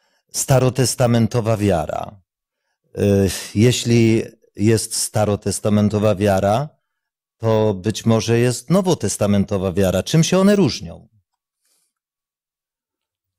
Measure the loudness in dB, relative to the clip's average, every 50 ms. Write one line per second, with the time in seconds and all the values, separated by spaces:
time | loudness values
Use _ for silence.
0 | _ _ _ _ _ _ -10 -6 -2 2 2 2 2 2 0 0 -2 -2 0 -2
1 | 0 0 2 2 0 0 -2 -2 -2 -2 -2 0 0 0 0 0 -2 -4 -6 -8
2 | -8 -12 -16 -20 _ _ _ _ _ _ _ _ _ _ _ _ _ _ -6 -2
3 | 0 2 4 4 2 0 -2 -6 -10 -6 0 2 4 4 2 0 0 0 2 4
4 | 4 4 2 0 -2 -6 -12 _ _ _ -6 -2 2 2 2 2 0 -4 -6 -6
5 | -6 -4 -2 -2 0 0 -2 -2 -4 -6 -6 -4 -2 0 0 2 2 0 0 0
6 | 0 0 0 0 0 0 0 2 0 0 0 0 -2 -6 _ _ _ _ _ _
7 | _ _ _ _ _ _ _ -6 -2 0 0 2 0 0 -2 -2 -4 -6 -6 -2
8 | 0 0 0 0 2 0 0 2 2 0 -2 -4 -4 -2 0 0 2 0 -2 -2
9 | -2 -4 -4 -2 -2 0 0 0 0 0 -2 -4 -4 -2 0 0 0 0 0 -2
10 | -2 0 0 0 0 2 2 2 2 2 4 2 2 0 -2 -6 -12 -16 -18 -18
11 | -20 _ _ _ _ _ _ _ _ _ _ _ _ _ _ _ _ _ _ _
12 | _ _ _ _ _ _ _ _ _ _ _ _ _ _ _ _ _ _ _ _
13 | _ _ _ _ _ _ _